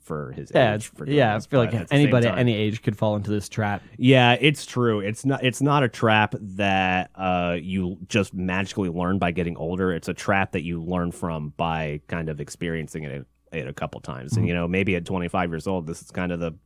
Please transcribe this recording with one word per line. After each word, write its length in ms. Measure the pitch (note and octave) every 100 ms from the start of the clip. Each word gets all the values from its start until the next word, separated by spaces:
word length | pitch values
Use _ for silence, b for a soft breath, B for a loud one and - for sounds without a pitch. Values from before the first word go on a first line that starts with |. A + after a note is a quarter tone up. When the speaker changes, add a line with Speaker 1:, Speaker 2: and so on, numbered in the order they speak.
Speaker 1:
for 300 | - D#2 C2
his 180 | C2+ C#2
Speaker 2:
Yeah, 200 | D3+ A#2
Speaker 1:
age, 20 | G#2+
Speaker 2:
it's, 100 | -
Speaker 1:
for 200 | - D3
doing 120 | D3
Speaker 2:
yeah, 180 | A#2 G#2+
Speaker 1:
this," 100 | -
Speaker 2:
I 40 |
feel 100 | C3+
like 100 | A2+
Speaker 1:
but 100 | A2
at 60 | E2
the 60 | C#3+
same 60 |
Speaker 2:
anybody 240 | D3 B2+ A#2
at 40 |
Speaker 1:
time 80 | F2+
Speaker 2:
any 140 | B2 G#2+
age 260 | G#2+ A2
could 160 | - G#2
fall 180 | A2 G#2
into 160 | G2+
this 160 | G#2 -
trap. 320 | - G#2 G2+ - -
Speaker 1:
Yeah, 380 | B2+ C3 A#2+ A#2+
it's 260 | C#3+ D3 -
true. 340 | B2 A#2+ G#2+
It's 260 | G2 A2 C3+
not, 180 | B2+
it's 180 | B2+ -
not 220 | C#3 D3
a 40 | B2
trap 460 | - A2+ G#2+ G#2+ -
that, 720 | G2+ F#2+ G2+ F#2+ F#2 F#2 - -
uh, 420 | F#2 F2+ F2 F2
you 360 | F2 F#2+ F2+ F#2+ F2+
just 260 | G#2+ F#2+
magically 560 | F#2+ F#2 F#2 F#2+ - F#2
learn 300 | E2 F2 F#2+
by 120 | F2
getting 240 | F2 E2+ E2
older. 360 | D#2+ F#2 F#2
It's 160 | E2 -
a 40 |
trap 380 | E2+ - G2 F#2+
that 100 | F#2
you 180 | E2 E2+
learn 300 | E2 F2+ F2
from 420 | - F2+ D#2+ D2+ -
by 440 | E2 D#2+ D#2 D2+ -
kind 200 | E2+ D#2
of 120 | D2
experiencing 600 | D2 - E2+ E2 D2+ D#2+ D2+
it, 200 | C#2 - _ _
it 140 | D#2+ C2
a 40 |
couple 280 | C#2+ D#2 -
times. 320 | - B1+ C2
And, 80 | A2
Speaker 2:
Mm-hmm. 60 | F2
Speaker 1:
you 40 |
know, 140 | F2 E2+
maybe 280 | F#2 F#2+ F2
at 80 | E2+
twenty-five 440 | F#2 F2 F#2+ F2+
years 160 | D#2+ G2
old, 200 | F#2+ D#2+
this 140 | E2
is 100 | -
kind 200 | - F2+
of 60 | E2+
the, 100 | E2+ D#2